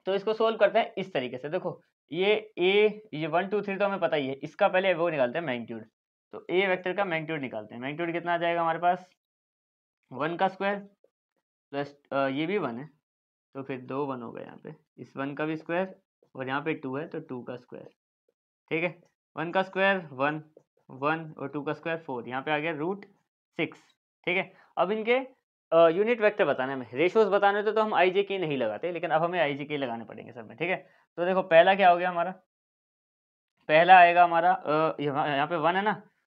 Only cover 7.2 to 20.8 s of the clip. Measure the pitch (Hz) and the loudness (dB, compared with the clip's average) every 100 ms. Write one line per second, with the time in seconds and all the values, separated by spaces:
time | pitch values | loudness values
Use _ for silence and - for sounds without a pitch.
7.2 | 156 160 131 110 104 117 131 147 170 170 | -4 -6 -6 -8 -10 -10 -8 -6 -4 -4
8.2 | 175 170 170 170 165 165 175 180 185 _ | -2 -2 0 0 -2 0 0 0 -4 _
9.2 | _ _ _ _ _ _ _ _ - 127 | _ _ _ _ _ _ _ _ -14 -6
10.2 | 151 170 190 190 196 202 202 _ _ _ | -4 0 -2 -2 -4 -4 -10 _ _ _
11.2 | _ _ _ _ _ 139 143 - - 135 | _ _ _ _ _ -8 -8 -12 -6 -2
12.2 | 135 135 160 208 143 117 151 _ _ _ | -2 -2 -2 -2 -4 -8 -12 _ _ _
13.2 | _ _ _ 135 135 131 123 131 143 127 | _ _ _ -14 -10 -10 -8 -6 -6 -8
14.2 | 117 - 50 - - 160 _ - 131 135 | -12 -14 -16 -16 -18 -18 _ -20 -14 -10
15.2 | 139 143 156 156 - 170 190 190 _ _ | -8 -6 -6 -6 -4 -4 -4 -8 _ _
16.2 | _ 127 131 139 156 156 135 135 175 165 | _ -12 -6 -4 -4 -6 -6 -8 -8 -10
17.2 | 156 127 117 123 - - - _ _ _ | -10 -12 -12 -14 -16 -18 -18 _ _ _
18.2 | _ _ _ _ - 160 175 - _ _ | _ _ _ _ -8 -4 -4 -6 _ _
19.2 | _ - 160 185 190 185 196 196 160 127 | _ -8 -4 -2 -2 0 0 0 -4 -2
20.2 | 143 156 151 - _ _ | -2 -2 -10 -20 _ _